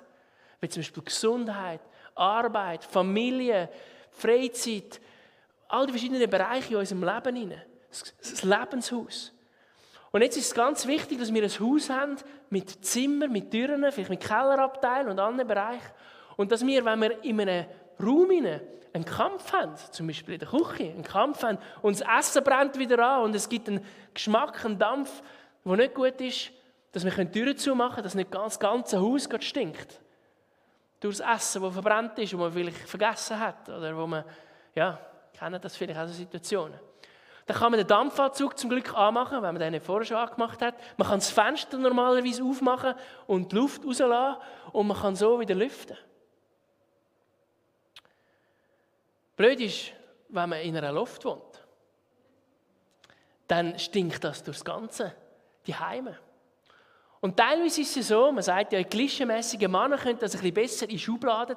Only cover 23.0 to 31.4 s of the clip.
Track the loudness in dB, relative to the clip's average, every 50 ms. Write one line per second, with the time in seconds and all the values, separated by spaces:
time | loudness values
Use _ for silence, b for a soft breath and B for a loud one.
23 | 4 4 4 4 2 2 0 -2 -2 -2 -4 -4 -4 -4 -4 -4 B B B B
24 | B B -12 -6 0 2 2 2 2 0 -2 -6 -6 -4 0 2 2 2 2 0
25 | -4 -6 -10 -14 B B B B B B B B -4 0 2 4 4 2 2 0
26 | 0 0 0 -2 -6 -6 -6 -6 -8 -10 b b b b b b b b -6 -4
27 | -2 0 0 0 -2 0 0 0 0 0 0 0 0 0 2 2 2 0 0 -4
28 | -8 -4 -2 -2 -2 -2 -4 -6 -4 -6 -2 0 2 2 2 2 0 0 0 2
29 | 4 4 2 2 0 -2 -4 -4 -4 -4 -4 -2 -4 -4 -6 -10 -14 -16 -20 -20
30 | -20 b b b b b b b b b b b b b b b b _ _ _
31 | -6 -4 -4 -2 0 0 0 0